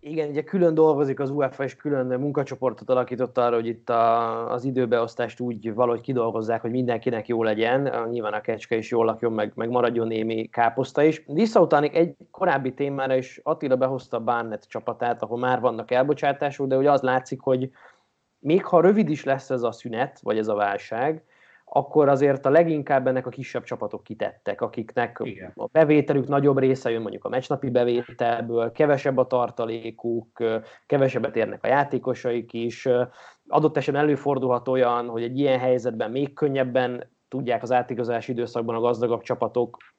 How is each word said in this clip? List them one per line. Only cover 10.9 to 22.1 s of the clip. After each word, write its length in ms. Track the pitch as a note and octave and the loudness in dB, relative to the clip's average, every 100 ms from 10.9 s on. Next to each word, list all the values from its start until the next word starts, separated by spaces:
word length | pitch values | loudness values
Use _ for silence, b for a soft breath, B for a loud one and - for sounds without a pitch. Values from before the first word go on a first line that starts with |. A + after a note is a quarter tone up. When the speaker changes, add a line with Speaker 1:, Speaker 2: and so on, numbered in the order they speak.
| - | 2
Speaker 1:
is. 200 | D3+ D#3 - | 2 2 -4
Visszautalnék 680 | D3 A3 A3 D#3+ D3+ D3 D#3+ | 0 4 4 6 4 2 2
egy 200 | E3+ C#3+ - | 0 -2 -20
korábbi 420 | - F#3+ C#3 C3 | -4 0 0 -2
témára, 420 | B2+ C#3+ C#3 C3 C3 | -4 -4 -2 0 0
és 240 | B2+ - | -2 -10
Attila 320 | - D#3+ C#3+ B2+ | -6 -4 0 2
behozta 420 | C3 C3+ - A#2 | 2 -2 -6 -6
a 60 | |
Barnet 440 | A#2 A#2+ A2+ G#2+ _ | -2 -2 -2 -8 _
csapatát, 540 | A#2 A2 A2 A#2+ A#2 | -10 -8 -4 -4 -2
ahol 160 | G#2+ A#2+ | -4 -2
már 220 | B2+ A#2+ | 0 2
vannak 320 | A#2+ A2+ A2 | 0 -2 -2
elbocsátások, 760 | B2 C#3 C#3 D3 C#3 C#3+ C#3 C3+ | 2 2 2 0 0 -4 -2 0
de 100 | C3 | 2
ugye 140 | C#3 | 4
az 100 | C#3 | 4
látszik, 400 | C3 B2+ B2 C3+ | 2 0 -2 -6
hogy 280 | - C3 C3 b b b b _ _ _ | 0 0 0 b b b b _ _ _
még 260 | C#3 F3 F#3+ | 0 0 4
ha 160 | F3 | 6
rövid 280 | E3+ G3+ G3+ | 6 6 2
is 140 | C#3+ | 0
lesz 260 | - C3+ - | -2 -4 -2
ez 140 | C3 | -2
a 80 | A#2 | -2
szünet, 480 | A2+ B2 A2+ C3+ - | -4 -10 -4 -4 -6
vagy 140 | - A2 | -4 -2
ez 100 | G#2+ | 0
a 80 | G#2 | 0
válság, 680 | G2+ G2+ - A2 C3+ D#3+ _ b b b b | 0 -2 -6 -4 -4 -4 _ b b b b
akkor 360 | C#3 C#3 D3+ | -2 0 4
azért 360 | C#3 | 4